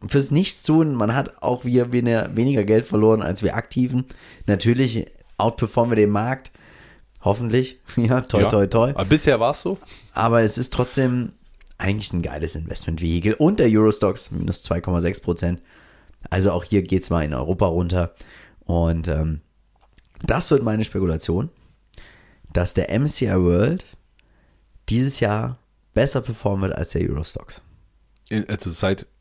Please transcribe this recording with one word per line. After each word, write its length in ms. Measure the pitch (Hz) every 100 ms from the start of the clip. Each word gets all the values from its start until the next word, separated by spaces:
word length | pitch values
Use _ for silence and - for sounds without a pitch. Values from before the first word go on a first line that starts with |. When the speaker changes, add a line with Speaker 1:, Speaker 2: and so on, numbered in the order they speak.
| 104
Speaker 1:
fürs 240 | 139 135
Nichtstun, 640 | 147 190 - - 156 156
man 200 | 127 107
hat 280 | 127 - -
auch 220 | 101 123
wir, 280 | 127 123 123
wir 380 | 120 120 113 - 107
weniger 260 | 127 135
Geld 240 | 98 110 123
verloren 360 | 104 110 110
als 200 | 82 95
wir 140 | 104 113
Aktiven. 480 | - 127 127 123 135 - - - -
Natürlich 640 | 98 110 123 131 110 - - - -
outperformen 540 | 110 - 113 - 117
wir 60 | 110
den 140 | 104
Markt. 420 | 104 117 131 - - - - - - _ -
Hoffentlich. 600 | 101 101 120 117 127 - -
<laughs> 80 | -
Ja, 240 | 117 127
toi, 220 | - 104
Speaker 2:
Ja. 60 | 101
Speaker 1:
toi, 180 | 110 98
toi. 220 | 113 123
Speaker 2:
Aber 140 | 143
bisher 360 | 95 151 - 120
war's 220 | 117 147
so. 160 | 175 196 - - -
Speaker 1:
Aber 300 | - 117 117
es 160 | 107 117
ist 140 | 123
trotzdem 600 | - 123 - 131 123 120 - - - - -
eigentlich 360 | 98 101 -
ein 100 | 90
geiles 320 | 82 73 80
Investmentvehikel. 800 | 78 80 - - 80 85 85 101
Und 240 | 110 156 214
der 80 | 123
Eurostoxx 600 | 107 107 104 98 104 -
minus 320 | 87 85 -
zwei 180 | - 85
Komma 200 | 92 87
sechs 180 | 85 -
Prozent. 420 | - 85 87 87 - - - _ _ - -
Also 220 | 92 95
auch 100 | 85
hier 200 | - 101
geht's 280 | 87 92 -
mal 140 | 85
in 100 | 76
Europa 320 | 65 76 90 95
runter. 480 | 85 87 90 85 - - - - _
Und, 440 | - 85 85 82 82
ähm, 320 | 76 80 78 - _ _ _ _ - _ -
das 280 | - 123 -
wird 100 | 147
meine 220 | 107 110
Spekulation, 640 | 107 98 92 80 - 87 143 - _ _ _ - - - _ _ -
dass 220 | - 87
der 160 | - -
M 160 | 107 147
S 100 | -
C 100 | 117
I 80 |
World 500 | 95 87 87 117 180 - - _ _ _ _ _ _ _ _ -
dieses 300 | 113 135 -
Jahr 400 | 107 107 120 127 _ _ _
besser 260 | - 135 131
performen 480 | 113 113 104 98 95
wird 100 | -
als 120 | -
der 180 | 85 87
Eurostoxx. 540 | 76 78 - - - - _ _ _ _ - -
Speaker 2:
In, 200 | 110 -
also 220 | 104 90
seit 360 | 82 95 95 - _